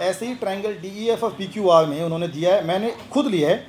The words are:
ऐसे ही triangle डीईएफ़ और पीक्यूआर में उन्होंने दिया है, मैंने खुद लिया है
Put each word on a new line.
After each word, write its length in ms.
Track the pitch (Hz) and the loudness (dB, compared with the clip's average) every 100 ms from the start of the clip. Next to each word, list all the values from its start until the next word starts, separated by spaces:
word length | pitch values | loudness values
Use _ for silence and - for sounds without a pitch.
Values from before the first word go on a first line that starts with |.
ऐसे 240 | 175 185 233 | -2 -4 -6
ही 100 | 247 | -6
triangle 380 | 208 196 214 196 | -6 -4 -6 -6
डीईएफ़ 480 | 185 202 226 226 226 | -10 -6 -2 0 -2
और 60 | |
पीक्यूआर 540 | 139 190 214 190 165 156 | -4 -8 0 6 6 6
में 160 | 147 | 0
उन्होंने 240 | 170 165 175 | -4 -4 -4
दिया 240 | 139 175 | -2 2
है, 120 | 196 160 | 2 2
मैंने 280 | 185 226 - - | -2 -2 -6 -4
खुद 140 | 269 285 | -2 0
लिया 220 | 185 147 | 2 2
है 60 | 214 | 2